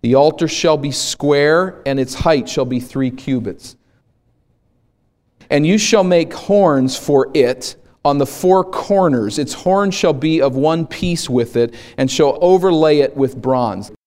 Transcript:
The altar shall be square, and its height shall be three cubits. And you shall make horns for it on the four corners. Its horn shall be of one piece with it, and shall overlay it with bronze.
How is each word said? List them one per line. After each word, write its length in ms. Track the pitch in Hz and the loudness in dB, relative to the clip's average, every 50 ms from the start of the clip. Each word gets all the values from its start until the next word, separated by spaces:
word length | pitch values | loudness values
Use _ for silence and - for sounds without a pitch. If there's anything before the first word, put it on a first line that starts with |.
The 140 | - 117 123 | 0 2 4
altar 340 | 135 143 156 156 - 170 156 | 4 4 4 2 0 -4 -4
shall 300 | - - - 170 156 147 | -4 -2 0 0 0 0
be 120 | 139 147 | -2 -6
square, 920 | 131 - - - - - - 143 147 143 143 147 156 170 185 190 185 - - | -6 -6 -6 -8 -8 -4 0 0 2 2 4 4 2 2 0 -2 -6 -8 -6
and 160 | 135 139 135 | -4 -2 -2
its 140 | 135 127 - | -4 -4 -6
height 340 | - - 175 160 143 - - | -4 0 0 0 0 -2 -4
shall 160 | - - 135 | -4 -4 -2
be 160 | 123 127 123 | -2 -2 -6
three 300 | 120 - - 139 135 127 | -6 -6 -6 -4 -4 -4
cubits. 640 | 123 127 - - 135 127 110 104 87 - - - - _ _ _ _ _ _ _ _ _ _ _ _ _ _ _ _ _ _ _ _ _ _ _ _ _ _ _ _ _ _ _ _ _ - _ | -4 -8 -6 -4 -4 -4 -4 -6 -10 -12 -16 -20 -20 _ _ _ _ _ _ _ _ _ _ _ _ _ _ _ _ _ _ _ _ _ _ _ _ _ _ _ _ _ _ _ _ _ -8 _
And 160 | - 143 147 | -2 0 2
you 100 | 160 190 | 2 2
shall 280 | 214 214 - - 214 185 | 2 2 2 2 2 2
make 280 | 180 180 170 165 160 - | 2 2 0 0 -2 -8
horns 640 | - - - 196 202 196 175 147 135 127 131 127 | -16 -4 0 2 2 4 4 2 2 0 0 -2
for 320 | - - - 147 135 131 - - | -6 -2 2 2 2 2 2 2
it 420 | 151 131 120 127 127 - - - - _ _ _ _ _ | 2 2 2 2 -4 -8 -14 -14 -16 _ _ _ _ _
on 100 | 143 143 | 0 0
the 80 | 143 143 | 0 -2
four 400 | - - - - 185 185 190 180 | -2 -4 -4 2 2 4 4 2
corners. 760 | 185 - - - - 202 196 190 170 139 120 107 101 - - | -2 -6 -10 -4 -2 0 2 2 2 2 0 -2 -2 -2 -4
Its 140 | 147 - - | -6 -6 -6
horn 380 | - - 180 190 196 202 196 | -6 -2 -2 0 0 0 -2
shall 240 | 185 - - 175 151 | -2 0 0 0 0
be 260 | 131 135 160 160 160 | 0 0 -2 0 2
of 160 | 135 139 127 | 0 0 0
one 300 | 131 139 156 160 165 165 | 0 0 0 0 0 -4
piece 420 | - - - - 180 170 160 - - | -6 -8 -6 -4 -4 -4 -4 -4 -2
with 280 | 127 123 117 120 - | 0 0 -2 0 0
it, 180 | 123 117 117 - - - - - - | 0 0 0 -2 -12 -20 -18 -6 -4
and 120 | - 139 | -4 -4
shall 280 | - - 156 139 135 - | 2 2 2 2 2 2
overlay 600 | 180 180 185 185 175 190 175 156 160 156 151 147 | 4 4 4 4 4 2 2 4 4 4 4 4
it 180 | 139 131 - 139 | 2 0 0 -2
with 180 | 135 127 131 127 110 | -2 -2 -2 -4 -4
bronze. 500 | 131 131 127 123 113 98 95 104 - - _ _ | -2 0 0 0 -2 -4 -8 -12 -14 -18 _ _